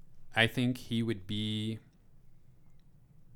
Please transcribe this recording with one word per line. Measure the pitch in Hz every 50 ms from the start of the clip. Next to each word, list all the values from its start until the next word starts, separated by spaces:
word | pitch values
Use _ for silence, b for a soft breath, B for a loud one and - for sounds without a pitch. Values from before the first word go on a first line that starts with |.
| - - - - - - -
I | 113 113
think | 113 - - 123 123 127 123
he | - - 120 113
would | 117 110 110 98 92
be | 95 107 104 107 107 107 107 107 110 110 110 - - _ - - - - - - - - - - - - - - - - - - - - - - - - - - - -